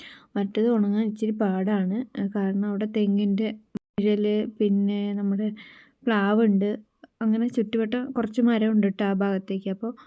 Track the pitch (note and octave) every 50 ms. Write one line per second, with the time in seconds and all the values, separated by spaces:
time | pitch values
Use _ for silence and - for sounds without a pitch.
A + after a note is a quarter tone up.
0 | - - - - - _ - G3+ G3+ G3 - G#3+ A3 A#3+ A#3+ A3 G3+ G3+ G3+ G#3+
1 | A3+ G#3+ G#3+ - A3 G#3+ G#3+ G#3+ G#3+ F#3+ F#3 F#3+ F#3 G#3 G#3+ G3 F#3 F3+ G3 A#3
2 | C4 - - - G3+ G3 G3+ G#3 G3 F#3+ F#3+ G3 G3+ G#3 G3+ G3+ G#3+ G#3+ G#3+ A3
3 | G#3 G3 G3 G3+ G#3 G3+ G3 G3+ A3 G#3+ G#3+ - - _ - - - _ _ -
4 | G3+ G#3+ G#3 G#3 G#3 G#3 G#3 G#3+ G#3+ A#3 G#3+ - G#3+ G#3 G3+ G3+ G3+ G3+ G#3 G3+
5 | G3+ G3+ G3+ G3+ G3+ G3 G3 G3 G#3+ G#3+ G#3 - - - - - - _ _ _
6 | - A#3+ A3 G3+ G3 G3+ G#3 A3 A#3 G#3+ G3 F#3+ G3+ G#3 G#3+ G#3+ - _ _ _
7 | - - _ - A3+ A3 A3 A3+ A#3 B3 A#3 B3 G#3+ G#3+ A#3 A3+ A3+ G#3+ A3+ B3
8 | B3 C4 C4 B3 A3+ A3 - B3+ A#3 A#3+ A#3 G#3+ G#3+ A3 A3 G#3+ G3 G3+ G3 -
9 | G#3 G3 G3 F#3+ G3+ G3 G3 F#3+ F#3+ - G3 F#3+ F#3+ F#3+ F#3+ G3 A3+ A3+ B3 -
10 | -